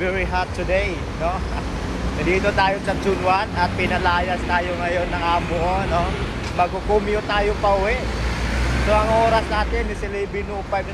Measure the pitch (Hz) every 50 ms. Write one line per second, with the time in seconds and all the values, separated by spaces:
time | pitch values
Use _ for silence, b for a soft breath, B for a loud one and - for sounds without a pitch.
0 | 185 185 190 190 180 180 180 180 180 180 - 185 175 165 185 190 202 190 175 143
1 | - 117 107 - 160 170 185 190 - - - 147 - - - - - - - -
2 | - - - - - 165 185 190 185 202 202 202 190 190 196 202 - 202 190 -
3 | - 196 190 175 - 185 185 190 220 214 - 175 175 180 - 180 180 175 180 175
4 | 180 175 175 175 180 180 180 180 - 170 175 175 175 180 180 170 175 175 175 175
5 | 175 175 175 175 170 170 175 175 175 170 165 170 165 180 185 190 196 175 165 175
6 | 175 185 175 170 180 - - - - - - - 180 175 180 190 - - 208 214
7 | 202 202 208 214 208 - 208 208 208 208 208 - - 202 196 196 190 214 247 254
8 | 247 - - - - - - - - - - - - - - - - 196 208 214
9 | 214 220 220 226 226 226 226 226 214 220 214 214 208 202 226 233 226 214 208 -
10 | 208 196 202 202 202 185 190 202 196 196 208 196 185 - 202 196 185 196